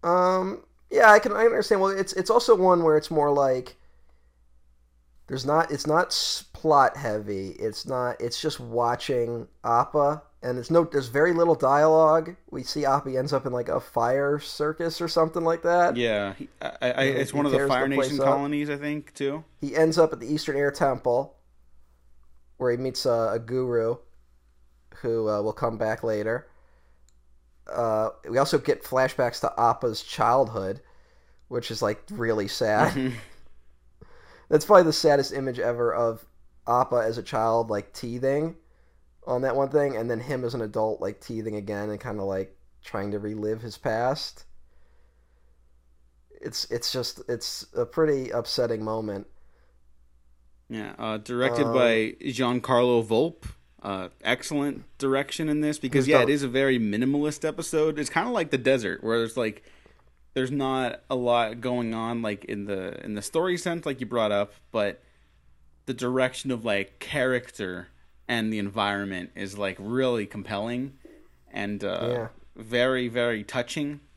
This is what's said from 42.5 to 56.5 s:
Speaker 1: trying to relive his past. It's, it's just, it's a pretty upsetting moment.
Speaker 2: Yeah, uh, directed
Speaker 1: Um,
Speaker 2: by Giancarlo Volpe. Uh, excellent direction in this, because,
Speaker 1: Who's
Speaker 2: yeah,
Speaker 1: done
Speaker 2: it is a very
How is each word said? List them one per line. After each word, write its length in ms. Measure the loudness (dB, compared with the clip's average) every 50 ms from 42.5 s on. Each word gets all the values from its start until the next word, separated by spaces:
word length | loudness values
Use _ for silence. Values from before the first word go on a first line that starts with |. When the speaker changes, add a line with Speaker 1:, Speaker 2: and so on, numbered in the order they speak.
| -12 _ -20 -20 _ -20 -20
Speaker 1:
trying 260 | -10 -8 -8 -6 -6
to 80 | -6
relive 420 | -6 -6 -8 -8 -6 -4 -4 -4 -6
his 160 | -8 -14 -14
past. 680 | -8 -6 -4 -2 -2 -2 -2 -2 -4 -6 -12 -14 -16 -20 -20 -20 -20 -20 -20 _ -20 -20 _ _ -20 -20 _ _ _ _ _ _ _ _ _ _ _ _ _ _ _ _ _ _ _ _ _ _ _ _ _ -20 -12
It's, 280 | -12 -10 -8 -8 -6 -6
it's 220 | -6 -6 -4 -4
just, 300 | -4 -4 -6 -6 -8 -12 -8
it's 380 | -6 -6 -6 -6 -10 -10 -10 -14 _ -4
a 100 | -4 -4
pretty 440 | -2 0 0 2 2 2 0 -2 -4
upsetting 540 | -4 -4 -4 -2 -2 -2 0 0 -2 -4 -4
moment. 440 | -4 -4 -4 -4 -6 -6 -8 -10 -12 -20 -20 -20 -20 -20 _ _ _ _ _ _ -20 -20 -20 -20 _ _ _ _ _ -20 _ _ -20 -20 _ _ _
Speaker 2:
Yeah, 240 | -10 -10 -10 -10 -10
uh, 200 | -8 -8 -6 -6
directed 480 | -6 -8 -6 -2 0 0 2 2 2 0
Speaker 1:
Um, 80 | 2 4
Speaker 2:
by 420 | 4 4 6 4 4 2 0 -4 -8
Giancarlo 800 | -8 -8 -4 -2 0 0 0 -2 0 2 4 4 6 6 4 2 2
Volpe. 400 | 2 2 2 2 0 -2 -8 -14 -16 -16 -16 _ _ _ -12
Uh, 280 | -8 -8 -8 -6 -8 -12 -14 _ -2
excellent 600 | -2 -2 -2 -2 -6 -4 -2 -2 -4 -6 -8 -14 -20 -12
direction 500 | -4 -2 0 0 0 -2 -4 -6 -6 -2
in 140 | -2 -2 0
this, 160 | 0 -2 -4
because, 280 | -4 -6 0 0 2 2
Speaker 1:
Who's 40 | 4
Speaker 2:
yeah, 100 | 4 4
Speaker 1:
done 100 | 4 4
Speaker 2:
it 40 | 2
is 80 | 0 -2
a 40 |
very 320 | -2